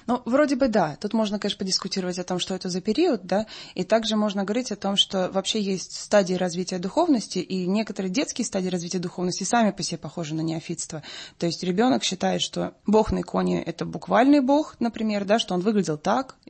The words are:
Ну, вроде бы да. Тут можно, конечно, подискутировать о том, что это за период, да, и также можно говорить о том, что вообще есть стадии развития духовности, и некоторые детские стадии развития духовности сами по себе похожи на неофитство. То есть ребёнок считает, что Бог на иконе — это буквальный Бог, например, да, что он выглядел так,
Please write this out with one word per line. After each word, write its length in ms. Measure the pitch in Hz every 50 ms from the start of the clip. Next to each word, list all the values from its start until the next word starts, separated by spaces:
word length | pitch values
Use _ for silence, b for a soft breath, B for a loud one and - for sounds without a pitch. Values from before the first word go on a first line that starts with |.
| B
Ну, 160 | B 247 240 -
вроде 320 | 240 233 277 302 269 285
бы 120 | 240 277 262
да. 280 | 214 220 175 151 143 -
Тут 120 | - 208 -
можно, 260 | 220 220 202 208 208
конечно, 200 | - 202 190 -
подискутировать 600 | 208 190 185 - - 190 - 190 180 180 180 180
о 60 | 180
том, 140 | - 180 180
что 160 | - - 190
это 140 | 185 - 185
за 120 | 175 185
период, 440 | 185 - 214 294 339 370 269 196 -
да, 220 | 180 185 202 220 B B B B B B
и 100 | B 185
также 320 | - 220 233 220 214 214
можно 280 | 214 214 214 196 202 196
говорить 280 | 185 214 247 247 - 208
о 40 |
том, 200 | 196 - 196 202
что 340 | 196 - - - 190 185 - -
вообще 280 | 190 190 - - 220
есть 320 | 202 196 190 180 - - -
стадии 420 | - - - - 208 196 170 185
развития 440 | 180 185 180 165 175 185 - 185 185
духовности, 600 | 175 196 - 294 339 349 285 226 - - - 185
и 280 | - - 190 185 180
некоторые 440 | 175 190 214 220 - 202 - 190 190
детские 340 | 185 240 302 - - - 226
стадии 240 | - - 196 185 185
развития 300 | 180 180 170 175 - 185
духовности 460 | 175 180 - - 180 180 165 - 196
сами 260 | - - 240 226 202
по 120 | 190 - 160
себе 160 | - 170 160
похожи 360 | - 156 - - 170 147 156
на 60 | 160
неофитство. 640 | 156 160 160 165 - - 170 - - - - 156 B B B B B B B B
То 80 | -
есть 160 | 170 160 - -
ребёнок 420 | 180 180 185 240 254 269 233 -
считает, 380 | - 196 - - 190 185 175 -
что 320 | - - 180 170 - - _ -
Бог 260 | - 202 220 220 - 196
на 80 | 180
иконе — 420 | 175 - - 185 185 180 180 170 -
это 200 | - 165 - 165
буквальный 560 | 165 165 180 - - 185 208 247 277 285 294
Бог, 360 | 262 247 277 294 311 - - -
например, 440 | 240 233 - - 220 220 208 202 202
да, 140 | 190 208 233
что 160 | - - 185
он 60 | 180
выглядел 380 | 175 214 220 208 180 160 151 151
так, 380 | - 185 208 254 269 262 - _ - -